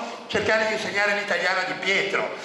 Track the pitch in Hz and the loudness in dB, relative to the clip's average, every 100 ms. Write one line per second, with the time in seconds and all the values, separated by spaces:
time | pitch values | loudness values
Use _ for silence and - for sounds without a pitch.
0 | - - - 208 208 220 220 208 - 202 | -6 -10 -4 0 2 2 2 -2 -2 0
1 | 208 202 196 175 180 185 180 - 190 196 | 2 2 0 0 2 0 -2 -2 0 2
2 | 151 139 107 - | 2 0 -2 -4